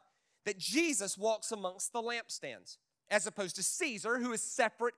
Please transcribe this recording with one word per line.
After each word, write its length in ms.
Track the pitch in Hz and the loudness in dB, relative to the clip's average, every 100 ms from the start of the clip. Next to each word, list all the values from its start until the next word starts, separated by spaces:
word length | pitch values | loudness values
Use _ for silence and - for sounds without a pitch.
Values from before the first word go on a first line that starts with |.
| _ _ _ _ | _ _ _ _
That 140 | - 196 | -6 -4
Jesus 580 | 160 233 339 277 196 190 | 0 4 4 2 0 0
walks 340 | 214 214 - | 2 2 0
amongst 420 | 214 190 185 - | -4 -4 -4 -4
the 100 | 240 | -2
lampstands, 760 | 226 233 - - 151 107 90 - _ _ _ | -2 -2 -4 -8 -8 -10 -14 -20 _ _ _
as 180 | 208 214 | 2 2
opposed 300 | 202 190 - | 0 -2 0
to 60 | |
Caesar, 560 | 180 - 330 214 196 247 | 0 0 -2 -2 0 0
who 120 | 240 | 0
is 100 | 220 | -2
separate 520 | - - 226 - 240 | -2 2 2 2 -2